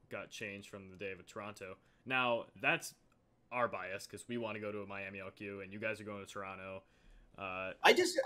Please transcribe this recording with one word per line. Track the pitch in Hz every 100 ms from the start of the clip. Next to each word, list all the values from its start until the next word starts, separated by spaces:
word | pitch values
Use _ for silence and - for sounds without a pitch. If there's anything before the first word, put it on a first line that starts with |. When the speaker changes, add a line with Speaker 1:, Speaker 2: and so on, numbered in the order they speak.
| -
Speaker 1:
got | 107 90
changed | - 104 101 98
from | 101 95
the | 92
day | 101
of | 92 90
Toronto. | 110 104 101 92 95 - _ 117
Now, | 131 123 117 - 95
that's | 131 160 - - _ _ _ _ -
our | 123 113
bias, | 95 90 101 -
'cause | 101 -
we | 120
wanna | 113 107
go | 104
to | 104
a | 98
Miami | 98 98 98
L | 95
Q, | - 101 101
and | 95
you | 104
guys | 110 107
are |
going | 107 101
to | 95
Toronto. | 104 95 92 95 95 - - - - - -
Uh, | 98 92 95 -
Speaker 2:
I | 190
dis-, | 349 359 302